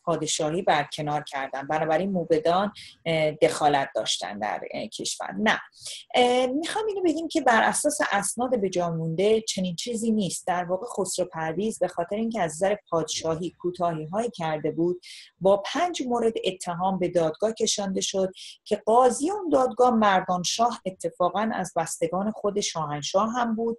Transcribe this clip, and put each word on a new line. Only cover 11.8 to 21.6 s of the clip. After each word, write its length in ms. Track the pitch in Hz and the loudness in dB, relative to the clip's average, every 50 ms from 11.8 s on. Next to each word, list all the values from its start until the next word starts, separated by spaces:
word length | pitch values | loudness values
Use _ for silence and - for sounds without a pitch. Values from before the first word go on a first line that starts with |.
| 180 175 | -2 -2
خاطر 280 | - - 170 - 202 | -2 -4 -4 -4 -2
اینکه 260 | 214 226 226 226 214 | -4 -2 -2 -2 -2
از 100 | 175 160 | -2 -2
نظر 240 | 151 160 196 196 208 202 _ - | -2 0 0 0 0 0 _ -2
پادشاهی 680 | 170 165 156 - - - - 160 165 156 180 165 - _ | 0 0 0 0 -4 -4 -2 -2 -2 -2 -4 -6 -8 _
کوتاهی‌هایی 680 | - 175 175 180 175 170 165 156 156 156 185 214 240 240 | -6 -6 -4 0 -2 -2 -2 -2 -8 -6 -4 -4 -4 -4
کرده 420 | - - 165 160 156 156 156 156 | -4 -4 -4 -4 -4 -2 -4 -4
بود، 300 | - 156 170 175 180 180 - - - - - - _ - | -2 0 0 0 0 -4 -8 -18 -20 -20 -20 -20 _ 0
با 240 | 170 190 202 202 202 - - | 4 4 4 4 2 -4 -2
پنج 280 | 277 349 359 330 - | 0 0 0 -2 -4
مورد 320 | 277 247 240 233 226 226 226 - - | -4 -2 0 2 2 0 0 0 -4
اتهام 540 | 190 185 - - 180 170 165 185 190 190 180 | -4 -4 -4 -6 -6 -4 -2 0 0 0 0
به 100 | 180 170 | 0 0
دادگاه 440 | 175 175 160 156 156 - 208 226 226 | 2 2 2 2 0 0 -2 -2 0
کشانده 480 | - 220 214 - - 196 196 190 196 | 0 0 0 0 0 -2 -2 -2 -2
شد 300 | 190 - - 190 190 190 185 - - - - _ _ | -2 -2 0 0 0 0 -2 -8 -18 -18 -18 _ _
که 120 | - 214 208 - | -4 -4 -2 2
قاضی 440 | 214 226 247 262 247 220 - 277 349 | 4 6 8 8 6 4 4 0 -2
اون 200 | 403 415 381 311 | -2 -2 -2 2
دادگاه 420 | 285 262 254 240 214 - 247 254 | 4 4 4 2 4 4 4 6
مردان 520 | 233 220 214 202 190 185 180 - 180 180 170 | 6 6 6 6 6 4 2 2 -2 0 0
شاه 180 | - - - 233 240 233 - - | -2 2 2 2 2 2 -2 -8
اتفاقاً 640 | 185 190 - - 165 - - 180 175 175 202 220 220 - | -8 -8 -4 -6 -6 -2 0 0 0 2 0 -2 0 -2
از 200 | - | -4